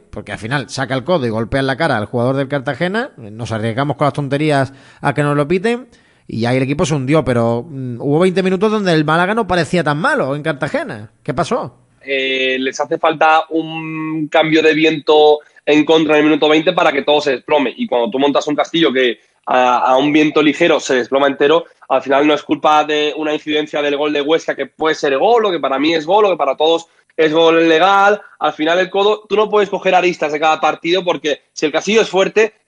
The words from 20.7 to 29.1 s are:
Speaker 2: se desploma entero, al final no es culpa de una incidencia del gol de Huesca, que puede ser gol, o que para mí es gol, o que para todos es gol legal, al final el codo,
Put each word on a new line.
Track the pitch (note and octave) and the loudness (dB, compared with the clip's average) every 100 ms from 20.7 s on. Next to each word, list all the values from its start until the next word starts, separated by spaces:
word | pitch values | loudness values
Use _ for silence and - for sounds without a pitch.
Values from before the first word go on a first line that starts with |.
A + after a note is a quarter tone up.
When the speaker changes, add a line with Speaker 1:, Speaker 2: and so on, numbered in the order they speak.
| C#3 | 0
Speaker 2:
se | - B2+ | 0 -2
desploma | A#2 C#3 C#3 | 0 0 0
entero, | C3+ C#3+ E3 - _ - | 2 2 2 -2 _ -4
al | C3 | -2
final | B2+ C#3 D3+ | 0 2 2
no | |
es | D3 | 0
culpa | - D3 D#3 D3+ | -2 -2 2 2
de | D3+ D3+ D3+ D3 | 2 -2 -2 -4
una | D3+ | -4
incidencia | D3+ D3+ D3+ D3+ D3+ | -6 -4 -4 -4 -4
del | D3 C#3+ | -2 -2
gol | D3+ | -2
de | D3 | -2
Huesca, | C#3+ D#3+ - C#3+ | 0 0 -2 -6
que | C3 | -8
puede | - D#3 D3+ | -4 -4 -2
ser | D3 C3+ | -2 2
gol, | G3 A#3 | 2 2
o | G#3 | 2
que | E3 | -2
para | C3+ C3+ | -2 0
mí | D#3 | 0
es | E3 | 0
gol, | D3+ G#3 | 0 2
o | G#3 | 2
que | D#3+ | 2
para | C#3 C3+ | -2 0
todos | D#3+ E3 - _ _ - | 2 0 -4 _ _ 0
es | D#3 | 2
gol | D#3+ E3 E3 E3 | 4 4 4 4
legal, | D#3+ F#3+ G3 G3+ G#3 - - | 4 4 4 4 2 -4 -4
al | D3+ | -4
final | D3+ D#3 F3 | -2 0 0
el | F3+ | 0
codo, | G3 G3+ | 0 0